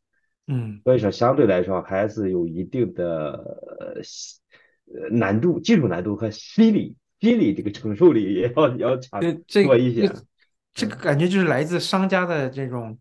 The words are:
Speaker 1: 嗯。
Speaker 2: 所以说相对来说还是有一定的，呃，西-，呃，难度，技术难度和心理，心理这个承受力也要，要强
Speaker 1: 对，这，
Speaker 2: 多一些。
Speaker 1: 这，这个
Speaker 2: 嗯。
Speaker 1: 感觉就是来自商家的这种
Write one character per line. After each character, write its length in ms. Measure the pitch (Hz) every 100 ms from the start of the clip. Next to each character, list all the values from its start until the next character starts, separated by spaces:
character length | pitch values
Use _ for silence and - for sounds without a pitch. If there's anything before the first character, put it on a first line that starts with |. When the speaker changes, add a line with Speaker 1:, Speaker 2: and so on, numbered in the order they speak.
| _ _ _ _ -
Speaker 1:
嗯。 340 | 127 110 104
Speaker 2:
所 100 | 127
以 40 | 127
说 120 | 104
相 240 | - 120
对 120 | 139 110
来 160 | 92
说 200 | 90 90
还 240 | - 95 107
是 240 | 107 95
有 160 | 90 85
一 180 | 82
定 280 | 87 123 104
的， 380 | 90 87 80 73 - - - - -
呃， 220 | 50 50
西-， 360 | - - - - _ _ _ _ _
呃， 140 | 62 92
难 300 | 117 98 110
度， 180 | 175 156
技 180 | - 214
术 120 | 110
难 160 | 85
度 100 | 104
和 160 | 101 110
心 420 | - - - 226
理， 220 | 196 92 - _ -
心 180 | 220 240
理 140 | 127
这 100 | -
个 80 | 101
承 260 | - 110 101
受 160 | 175
力 220 | 113 95
也 180 | 104 120 151
要， 200 | 143 123
要 200 | 113 127
强 220 | - -
Speaker 1:
对， 220 | 170 156 -
这， 180 | 208
Speaker 2:
多 120 | 160 120
一 160 | 127
些。 120 | 113 98
Speaker 1:
这， 80 | - - _ _ _ _
这 140 | - 214
个 80 |
Speaker 2:
嗯。 40 | -
Speaker 1:
感 160 | 165 143
觉 100 | 180
就 120 | 196
是 60 | 170
来 180 | 131
自 160 | 156 175
商 280 | - 190 190
家 160 | 190
的 240 | 175 156 131
这 200 | 139 131
种 280 | 123 113 113